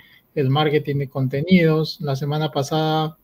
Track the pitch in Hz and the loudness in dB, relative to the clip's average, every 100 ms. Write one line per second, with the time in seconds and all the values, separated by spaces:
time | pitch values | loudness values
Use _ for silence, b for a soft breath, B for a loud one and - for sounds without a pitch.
0 | b b _ - 135 139 156 151 147 143 | b b _ -4 0 2 2 0 0 -4
1 | 135 139 131 139 165 185 160 156 156 - | -4 -4 -2 -2 4 4 6 2 0 -6
2 | 151 135 147 151 156 147 139 156 156 156 | -6 -4 -2 -2 -2 -2 -2 0 0 0
3 | 156 - | -2 -6